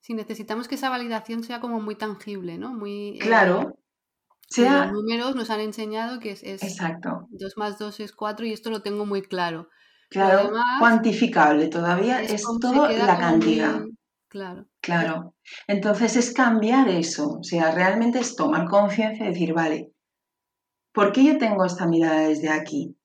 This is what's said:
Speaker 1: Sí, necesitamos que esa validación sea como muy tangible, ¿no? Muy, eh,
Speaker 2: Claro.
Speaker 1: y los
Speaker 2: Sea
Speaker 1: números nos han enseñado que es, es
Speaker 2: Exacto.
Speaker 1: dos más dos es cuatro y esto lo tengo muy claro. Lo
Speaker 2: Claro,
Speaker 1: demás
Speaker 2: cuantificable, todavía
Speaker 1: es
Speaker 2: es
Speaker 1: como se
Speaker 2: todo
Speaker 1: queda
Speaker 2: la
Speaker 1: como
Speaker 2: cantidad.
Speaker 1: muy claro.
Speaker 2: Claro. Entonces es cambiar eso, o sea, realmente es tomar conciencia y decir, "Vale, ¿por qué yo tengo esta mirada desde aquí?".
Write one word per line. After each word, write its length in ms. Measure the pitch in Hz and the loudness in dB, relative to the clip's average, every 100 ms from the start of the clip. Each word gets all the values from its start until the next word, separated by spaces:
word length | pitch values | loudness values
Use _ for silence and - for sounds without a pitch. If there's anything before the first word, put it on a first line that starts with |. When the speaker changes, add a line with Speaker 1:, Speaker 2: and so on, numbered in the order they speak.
Speaker 1:
Sí, 120 | - | -10
necesitamos 540 | 226 208 220 214 220 240 | -10 -8 -12 -8 -8 -6
que 80 | 269 | -6
esa 140 | 269 | -4
validación 540 | 254 240 226 220 226 | -4 -6 -8 -6 -10
sea 160 | 226 240 | -8 -10
como 200 | 240 226 | -6 -6
muy 140 | 208 208 | -6 -8
tangible, 600 | 214 202 - 202 180 165 | -8 -8 -10 -10 -10 -10
¿no? 160 | 214 | -10
Muy, 460 | 240 202 202 208 - | -10 -10 -10 -10 -6
eh, 40 | 220 | 2
Speaker 2:
Claro. 500 | 226 185 190 285 - _ _ _ _ _ _ _ - | 4 4 2 -2 -10 _ _ _ _ _ _ _ 2
Speaker 1:
y 140 | 240 | 4
los 120 | 285 | 4
Speaker 2:
Sea 100 | 190 | 2
Speaker 1:
números 440 | 208 220 233 247 262 | -2 -4 -2 -2 -4
nos 140 | 226 | -4
han 100 | 214 | -4
enseñado 580 | 214 208 214 220 226 247 | -6 -8 -8 -6 -8 -8
que 120 | 226 | -12
es, 120 | 196 | -12
es 260 | - 196 190 | -14 -10 -10
Speaker 2:
Exacto. 600 | - 170 170 - 175 - | -6 -6 -6 -8 -10 -12
Speaker 1:
dos 280 | 202 190 - | -14 -12 -6
más 220 | 208 196 | -8 -6
dos 200 | 214 208 | -12 -10
es 120 | 208 | -14
cuatro 320 | _ 214 214 226 | _ -8 -6 -6
y 80 | |
esto 180 | 214 233 | -6 -6
lo 100 | 220 | -6
tengo 220 | 208 208 208 | -6 -6 -4
muy 160 | 196 | -4
claro. 460 | 190 185 175 160 165 _ _ _ _ 190 | -4 -4 -4 -6 -14 _ _ _ _ 2
Lo 160 | 190 190 | 4 6
Speaker 2:
Claro, 20 | |
Speaker 1:
demás 280 | 202 220 240 - | 4 0 0 4
Speaker 2:
cuantificable, 880 | 233 226 233 190 233 175 151 151 160 | 6 6 2 2 2 4 6 6 2
todavía 500 | 170 170 175 220 254 | 0 0 2 2 0
Speaker 1:
es 140 | 220 214 | -2 -4
Speaker 2:
es 60 | |
Speaker 1:
como 160 | - 233 | -4 -2
se 180 | 247 254 | 2 4
Speaker 2:
todo 20 | |
Speaker 1:
queda 260 | 294 226 240 | 4 4 2
Speaker 2:
la 80 | 175 | 2
Speaker 1:
como 200 | - 330 | 4 4
Speaker 2:
cantidad. 480 | - - - 214 - | 4 2 0 -2 -6
Speaker 1:
muy 120 | - _ _ _ | -14 _ _ _
claro. 400 | 196 190 180 - _ | -12 -12 -14 -20 _
Speaker 2:
Claro. 540 | - 170 165 165 - _ - - - | -2 0 0 -4 -10 _ -20 -18 -4
Entonces 480 | 202 208 208 226 247 | 0 2 2 2 2
es 180 | 233 | 0
cambiar 560 | - 247 226 214 262 247 | 2 2 2 4 4 4
eso, 500 | 175 - - 147 - | 2 -2 -4 -4 -6
o 40 | |
sea, 280 | - 170 160 | -4 0 0
realmente 480 | 165 185 214 240 247 | 2 2 2 0 0
es 160 | 233 - | -4 -2
tomar 300 | 151 160 175 | 0 0 2
conciencia 560 | 202 208 - 220 214 214 | 2 2 0 -2 -2 -4
y 40 | |
decir, 240 | 175 165 | -2 -2
"Vale, 380 | 165 160 156 - _ _ _ _ _ _ _ _ _ _ | 0 0 -2 -8 _ _ _ _ _ _ _ _ _ _
¿por 180 | - 202 | 2 2
qué 120 | 247 277 | 6 6
yo 120 | 311 | 6
tengo 280 | 277 196 185 | 2 2 0
esta 220 | 175 175 | 0 0
mirada 400 | 165 165 156 156 | 2 4 2 2
desde 220 | 151 156 | 0 0
aquí?". 460 | 156 156 147 165 - | -4 -4 -6 -8 -12